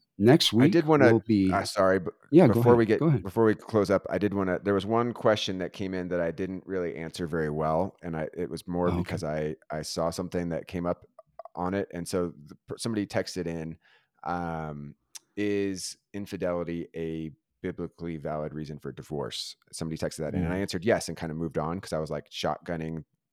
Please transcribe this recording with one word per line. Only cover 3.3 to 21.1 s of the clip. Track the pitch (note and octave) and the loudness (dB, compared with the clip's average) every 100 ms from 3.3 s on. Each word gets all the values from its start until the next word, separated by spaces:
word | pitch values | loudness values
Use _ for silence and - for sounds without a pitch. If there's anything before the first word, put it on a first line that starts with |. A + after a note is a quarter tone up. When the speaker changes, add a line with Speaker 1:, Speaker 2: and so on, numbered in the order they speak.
| A2+ A2+ | 2 4
Speaker 2:
we | G2+ | 2
close | - G#2+ G2 | 0 2 4
up, | G2 - | 2 0
I | F2+ | -2
did | G2+ | 0
wanna, | G2 F#2 F2 | 0 0 0
there | G2+ | 0
was | G2 G2 | 0 2
one | A2+ A#2+ | 0 0
question | G#2+ A#2 G#2+ - F#2 | 2 2 4 0 -4
that | F2 | -6
came | - F#2+ | -6 -6
in | F#2 F2+ | -4 -2
that | F2 | -2
I | E2+ | -2
didn't | E2 F#2 F#2 - | -2 -6 -8 -6
really | F#2 F2 D2+ | -4 -4 -6
answer | E2 - E2+ | -8 -6 -4
very | E2 D2+ | -2 -2
well. | D2+ D#2 D#2+ F#2+ - | 0 2 2 0 -4
And | F2 D#2+ | -8 -6
I, | D#2 | -6
it | - F2 | -6 -6
was | E2 - | -8 -6
more | F2 F2 | 0 0
Speaker 1:
Oh, | |
okay. | F2 | 0
Speaker 2:
because | F2 E2+ D#2 | -2 -4 -4
I, | D#2 D#2 - - | -2 -4 -6 -8
I | D#2 | -8
saw | D#2 - E2 | -6 -2 -2
something | E2 F2+ F2+ E2+ | -2 -4 -4 -2
that | D#2+ - | -4 -6
came | F#2 F2 | -4 -2
up | F2+ - - _ - - - | -4 -8 -20 _ -20 -14 -6
on | F2+ | -2
it. | G2 - | -2 -4
And | E2+ E2+ | -6 -4
so | F#2+ F2 D2 D2+ | -2 -2 -6 -18
the | - - | -20 -14
per-, | - | -8
somebody | A#2 A2 G2 | -4 -4 -2
texted | A2 - F#2 E2 | -2 -4 -4 -4
in, | E2 D#2+ E2 _ _ _ _ | -6 -8 -12 _ _ _ _
um, | - F2 E2+ D#2+ D#2 D2 D2 - _ - _ - | -6 -4 -4 -6 -6 -10 -12 -16 _ -20 _ -4
"Is | G#2 G2+ G2 F#2+ - - _ | -2 0 -2 -4 -10 -14 _
infidelity | G2+ G2+ F#2 F#2 F2 E2 E2+ E2 E2 | -12 -10 -6 -2 -2 -4 -6 -8 -8
a | E2 D#2+ D#2+ - _ _ | -6 -6 -8 -12 _ _
biblically | F#2 F2 E2+ - E2+ D#2+ | -8 -6 -10 -8 -10 -8
valid | D2+ D2+ D#2 | -6 -6 -6
reason | D2 D2+ D2+ | -8 -10 -10
for | C#2+ | -12
divorce?" | C2 D2 D2 B1 - - - _ | -12 -8 -6 -6 -8 -10 -14 _
Somebody | - D#2+ D#2+ | -8 -6 -4
texted | D#2+ - | -6 -4
that | D2 E2+ | -4 -2
in, | |
and | E2 | -2
I | F#2 | -2
Speaker 1:
Mm. | |
Speaker 2:
answered | G2 F#2 G2 | -4 -2 0
yes | F2+ | 0
and | - | 0